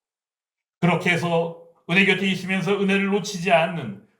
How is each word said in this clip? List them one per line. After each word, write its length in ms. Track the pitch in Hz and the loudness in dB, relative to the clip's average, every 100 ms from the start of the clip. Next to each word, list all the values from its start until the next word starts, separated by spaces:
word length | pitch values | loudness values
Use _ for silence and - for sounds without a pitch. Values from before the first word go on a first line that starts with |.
| _ _ _ _ _ _ _ _ | _ _ _ _ _ _ _ _
그렇게 300 | 175 165 185 | 0 2 0
해서 520 | 165 170 170 170 - - _ - | 0 0 0 -2 -6 -20 _ -2
은혜 140 | 185 196 | 2 2
곁에 200 | 190 196 | 2 0
있으면서 540 | 185 180 190 170 196 | -2 -4 -2 -2 0
은혜를 260 | 196 196 196 | 0 0 0
놓치지 460 | 208 - 180 180 | -2 -4 -6 2
않는, 540 | 165 170 170 113 95 - _ | 4 2 -4 -8 -12 -18 _